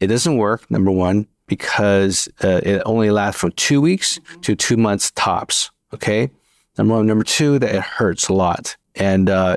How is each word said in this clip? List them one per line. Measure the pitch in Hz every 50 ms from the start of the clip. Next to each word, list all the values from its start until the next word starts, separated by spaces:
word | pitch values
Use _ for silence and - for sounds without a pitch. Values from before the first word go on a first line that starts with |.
it | - 95
doesn't | 113 123 - 170 151 120
work, | 107 101 113 113 _ -
number | 117 107 95 98
one, | 95 92 90 90 98 104 104 - _ _ _ -
because, | - - - - - - 104 101 101 98 98 98 92 - - - - - -
uh, | 98 92 90 -
it | 95 98 95 -
only | - 110 113 110 107
lasts | 104 107 101 101 98 -
from | - 87 -
two | - - - 143 143
weeks | 143 165 185 190 - - - - - - - -
to | - - 104
two | - - - 120 113
months | 113 107 101 98 - -
tops, | - - - 101 90 - - - - - - - _ _ _ _ -
okay? | - - - 104 110 123 139 - _ _ _ _ _ _ _ _ -
Number | 107 107 113
one. | 113 107 110
Number | 110 107 107
two, | - - - 151 147 143 139
that | 127 107 110
it | 98
hurts | - - - - 117 98 85 - - -
a | 95
lot | 95 92 87 - - - - - - _ _ -
and, | - 98 98 95 95 95 92
uh, | 95 95 95 92 90